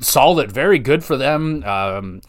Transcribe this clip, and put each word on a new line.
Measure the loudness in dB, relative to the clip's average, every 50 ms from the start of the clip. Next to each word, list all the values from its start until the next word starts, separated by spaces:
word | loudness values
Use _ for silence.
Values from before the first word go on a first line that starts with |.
solid, | -4 0 2 4 4 4 4 4 0 -2
very | -2 -2 2 2 2 2
good | 2 2 0 0 0
for | -2 -4
them. | -2 0 0 0 0 -2 -2 -4 -4 -4
Um, | -4 -4 -2 -2 -4 -4 -6 -8 -10 -12 -14 -18